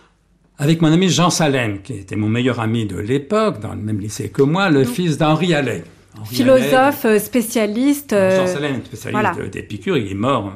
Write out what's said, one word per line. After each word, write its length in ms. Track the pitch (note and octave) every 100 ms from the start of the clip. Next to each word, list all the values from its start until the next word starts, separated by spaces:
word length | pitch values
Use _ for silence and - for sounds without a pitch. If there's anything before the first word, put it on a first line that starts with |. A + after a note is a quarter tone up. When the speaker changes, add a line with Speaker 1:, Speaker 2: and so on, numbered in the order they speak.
| _ _ _ _ _ -
Speaker 1:
avec 240 | C#3+ E3
mon 100 | D#3+
ami 160 | D#3+ F#3
Jean 220 | C#3 F3
Salem, 500 | - D3+ C3+ A2+ G2
qui 120 | -
était 220 | G#2 F#2+ G#2
mon 140 | G#2+
meilleur 300 | A#2 B2 A#2+
ami 260 | A2 A#2 G#2+
de 120 | F#2
l'époque, 640 | G2+ C#3 C#3 G#3+ G#3+ A2
dans 140 | G#2+
le 80 | G2
même 180 | G#2+ G#2+
lycée 300 | G#2+ - A#2
que 140 | -
moi, 260 | C#3 F3 G3
le 120 | C#3
Speaker 2:
Oui. 40 | F3+
Speaker 1:
fils 320 | - F3+ D3
d'Henri 380 | D#3 D#3 F3 D3+
Allègre. 320 | B2+ F#2+ - - - -
Henri 160 | - -
Speaker 2:
Philosophe, 680 | B3+ C4 C#4 C4 C4+ C#4
Speaker 1:
Allègre. 20 | A3+
Speaker 2:
euh, 140 | G#3
spécialiste, 920 | G#3 B3 A3 A#3 G#3 G#3+ C#4 C#4+ -
Speaker 1:
Jean 60 | G#3
Speaker 2:
euh, 280 | F#3+ F#3+ F#3
Speaker 1:
Salem, 280 | F3+ D3 B2 -
spécialiste 260 | A2+ -
Speaker 2:
voilà. 220 | G#3 G#3
Speaker 1:
de, 140 | E3+ -
d'Épicure, 500 | - - G#2 G3 D#3+
il 140 | G2+
est 20 |
mort 400 | G2 B2 B2+ G2